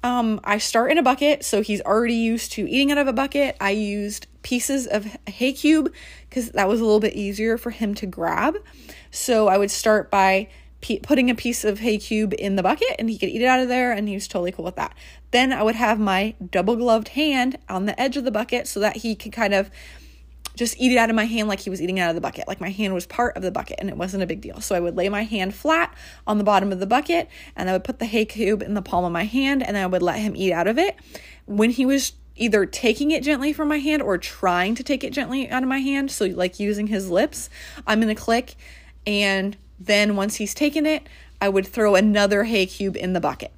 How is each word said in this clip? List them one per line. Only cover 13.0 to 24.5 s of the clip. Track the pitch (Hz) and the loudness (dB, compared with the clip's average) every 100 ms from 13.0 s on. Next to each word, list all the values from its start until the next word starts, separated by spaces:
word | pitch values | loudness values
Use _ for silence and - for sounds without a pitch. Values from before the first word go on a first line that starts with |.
| 226 | -4
he | 220 | -2
could | 190 | -4
eat | - | 0
it | 247 | 2
out | 254 | 4
of | 254 | 2
there, | 247 247 | 0 0
and | 214 208 | 0 -2
he | |
was | 196 - | -6 -6
totally | 190 175 | -4 -4
cool | 190 170 | -4 -8
with | - | -6
that. | - - - - - | -8 -8 -20 -20 -2
Then | 247 262 | 2 2
I | 262 | 2
would | 214 220 | 0 2
have | 233 220 | 2 2
my | 208 190 214 - 180 | 2 2 0 -6 -4
double-gloved | 190 190 233 240 226 220 | 0 2 2 4 2 2
hand | - 311 269 247 262 - | -2 0 2 0 -4 -6
on | 190 202 | -4 -4
the | - | -2
edge | 269 269 | -2 -2
of | |
the | 254 | -2
bucket | 214 233 247 - | -2 -2 -4 -4
so | - | -2
that | 208 220 | 0 0
he | 226 214 | -4 -6
could | 214 | -8
kind | 208 208 | -2 2
of | 196 202 - - - - - - - - - | 2 0 -6 -20 -20 -20 -20 -20 -18 -18 -4
just | 233 - | -4 2
eat | 254 | 4
it | 247 | 4
out | 226 | 4
of | 226 | 2
my | 220 | 0
hand | 226 214 | 0 -2
like | 196 | -2
he | 202 | -4
was | 190 | -6
eating | 165 190 | -2 0
out | 175 | 0
of | 165 | 0
the | |
bucket. | - - - | -4 -8 -8
Like, | 196 | -6
my | 175 | -6
hand | 196 208 | -4 -2
was | 190 180 | -2 -6
part | - 240 - | -2 -2 0
of | |
the | 185 | -6
bucket, | 185 - - | -6 -8 -8
and | 196 | -8
it | - | -6
wasn't | 185 196 | -6 -4
a | 180 | -4
big | - | -6
deal. | - | -10